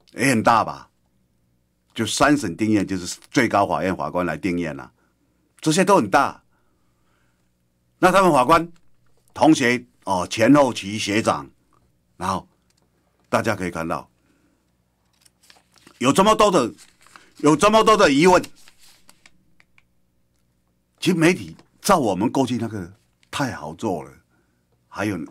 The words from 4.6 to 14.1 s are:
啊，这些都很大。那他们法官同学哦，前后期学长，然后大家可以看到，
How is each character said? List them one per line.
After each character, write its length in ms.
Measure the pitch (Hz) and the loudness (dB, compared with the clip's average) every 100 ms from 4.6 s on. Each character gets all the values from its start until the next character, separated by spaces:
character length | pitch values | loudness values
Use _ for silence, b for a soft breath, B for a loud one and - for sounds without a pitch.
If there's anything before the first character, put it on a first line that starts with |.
| 82 67 | -6 -10
啊， 140 | 64 _ _ _ _ _ _ _ | -18 _ _ _ _ _ _ _
这 100 | 160 | -2
些 120 | 160 | 0
都 120 | 185 190 | 2 0
很 100 | 117 | 2
大。 340 | 147 120 - _ _ _ _ _ _ _ _ _ _ _ _ _ _ _ _ | 0 -2 -6 _ _ _ _ _ _ _ _ _ _ _ _ _ _ _ _
那 140 | 180 | 2
他 100 | 185 | 4
们 100 | 185 | 4
法 140 | 143 123 | 4 4
官 260 | 165 170 - _ _ _ _ _ | 2 0 -12 _ _ _ _ _
同 220 | - 143 151 | 0 2 4
学 280 | 120 123 123 _ | 2 -2 -6 _
哦， 240 | - 92 90 | -6 -6 -4
前 240 | 110 113 | 0 4
后 180 | 147 131 | 6 4
期 280 | - 95 107 | -2 -8 -8
学 240 | 101 107 | -4 -2
长， 260 | 110 - 69 _ _ _ _ _ _ - | 0 -2 -6 _ _ _ _ _ _ -10
然 120 | 90 | -6
后 180 | 95 - _ _ _ _ _ _ _ _ | -6 -10 _ _ _ _ _ _ _ _
大 120 | 117 | -4
家 140 | 107 95 | -4 -6
可 100 | 90 | -8
以 60 | |
看 160 | 82 82 | -8 -8
到， 220 | 76 - | -10 -12